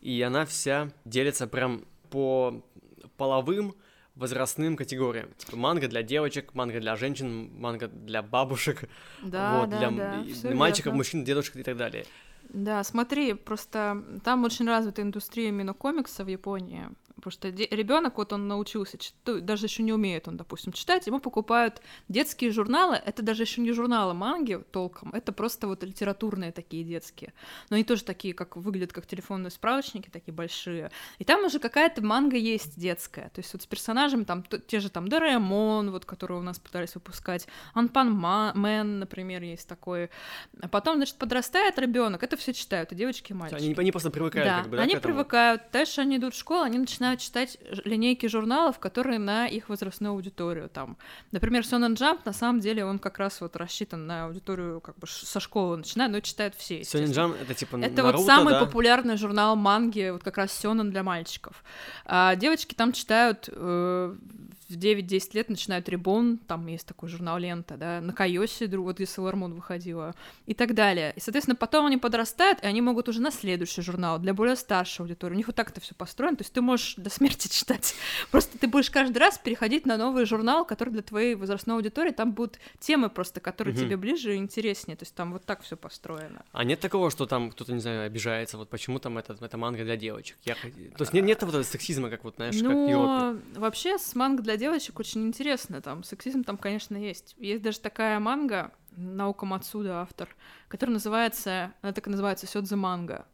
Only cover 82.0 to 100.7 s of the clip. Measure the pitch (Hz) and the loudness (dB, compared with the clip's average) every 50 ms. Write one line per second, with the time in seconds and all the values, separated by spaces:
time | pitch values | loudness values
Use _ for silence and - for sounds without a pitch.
82 | 330 349 269 - 220 247 214 214 233 226 - - - - - - - - - 302 | 0 0 0 0 0 0 0 -2 -4 -6 -6 -12 -20 -20 -20 -16 0 2 4 4
83 | 247 208 - - 180 - - 185 - - 185 - 220 - 214 - 262 - 202 190 | 4 2 0 -4 -6 -6 -6 -8 -8 -8 -6 -4 -2 -2 0 0 0 0 0 -2
84 | 185 214 294 339 254 226 202 196 196 202 - - 220 226 202 - - - 160 - | 0 -2 -2 -2 0 -2 -2 -2 -2 -4 -4 -4 -2 -2 -4 -4 -6 -12 -12 -14
85 | - - - - 175 170 175 185 - - 208 - - - - 165 - 165 - - | -14 -18 -8 -8 -8 -6 -6 -10 -6 -6 -8 -8 -6 -14 -14 -14 -14 -18 -18 -16
86 | - 165 160 156 156 151 - - - _ _ - 120 120 147 165 - 185 - 196 | -14 -12 -12 -12 -12 -14 -14 -18 -20 _ _ -4 0 0 0 0 -2 0 2 2
87 | 185 165 135 - 139 113 - 127 120 117 110 - 120 110 123 120 110 117 113 110 | 2 2 2 0 -2 -2 0 -2 -2 -4 -6 -10 -8 -6 -6 -4 -4 -4 -4 -4
88 | 107 107 107 113 104 117 113 110 113 110 - 107 107 - - 110 - - 127 131 | -4 -4 -4 -4 -2 -2 -2 -2 -4 -6 -8 -12 -12 -10 -10 -10 -6 -4 -4 -4
89 | - 127 117 113 113 - 110 104 117 113 - 117 117 117 123 113 113 110 117 113 | -4 -6 -6 -6 -8 -10 -12 -12 -12 -10 -6 -4 -4 -4 -2 -4 -2 -2 -4 -2
90 | 107 110 107 107 101 - - _ _ - 117 - - 120 131 - 87 - - - | -4 -6 -6 -8 -10 -14 -18 _ _ -8 -8 -6 -8 -14 -14 -14 -18 -18 -4 -4
91 | 151 - - 180 196 202 220 214 - 175 156 147 131 - - - - - 165 135 | -4 2 4 4 6 6 4 4 2 0 0 0 0 -2 -4 -8 -4 -4 -2 -2
92 | 127 117 113 113 - 113 - - 117 117 - 214 226 254 277 285 285 285 285 277 | -2 -4 -6 -8 -10 -12 -10 -6 -4 -2 0 0 2 4 4 4 4 4 4 4
93 | 277 269 262 254 247 247 233 208 - - - - 208 220 220 - - 349 392 392 | 4 4 2 2 0 0 -2 -4 -10 -12 -10 -2 -2 -2 -2 -2 -2 -2 -2 -2
94 | - - - 247 254 269 277 254 220 220 214 214 233 285 330 311 277 - - - | -4 -4 -2 0 2 2 2 0 0 0 -2 0 0 0 0 0 -2 -6 -10 -10
95 | 214 - - 220 220 220 226 - 269 294 285 240 - - 180 139 - 143 135 160 | -10 -6 -4 -2 -2 -2 -2 -2 -2 -2 -2 -2 -4 -8 -10 -10 -8 -10 -10 -10
96 | 185 - - 196 - 254 262 269 240 - 202 196 - 202 202 214 - - 214 202 | -10 -14 -14 -10 -8 -4 -2 -2 -2 -2 -6 -6 -4 -4 -4 -4 -6 -8 -8 -8
97 | 208 208 180 - - - - _ 240 202 202 226 202 220 208 - _ 214 - - | -8 -8 -10 -10 -14 -20 -20 _ -6 -6 -6 -2 -2 -4 -6 -4 _ -10 -6 -2
98 | 220 220 214 208 208 214 254 285 302 269 214 190 160 - - _ _ - - 175 | -2 0 0 0 0 0 0 0 0 0 -2 -2 -4 -6 -10 _ _ -20 -14 -12
99 | 175 180 185 190 202 202 202 202 - 196 190 190 185 - - 214 208 196 185 170 | -10 -8 -4 -2 -2 -2 -2 -4 -4 -6 -6 -6 -6 -8 -8 -6 -6 -4 -4 -6
100 | 175 185 - - 185 - - _ - - - - - _ | -8 -8 -10 -12 -14 -14 -14 _ -20 -20 -20 -20 -18 _